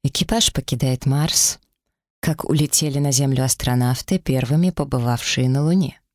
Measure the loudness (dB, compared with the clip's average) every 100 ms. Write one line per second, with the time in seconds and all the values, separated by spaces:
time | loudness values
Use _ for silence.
0 | -2 -2 -2 0 0 -2 -4 -2 0 0
1 | 0 0 0 0 0 -2 _ _ _ _
2 | _ _ -4 -2 0 0 2 0 0 0
3 | 0 2 2 2 0 -2 0 2 2 -2
4 | -2 -2 0 -2 2 2 2 0 -2 -2
5 | 0 -2 -2 0 0 2 2 2 0 -6
6 | _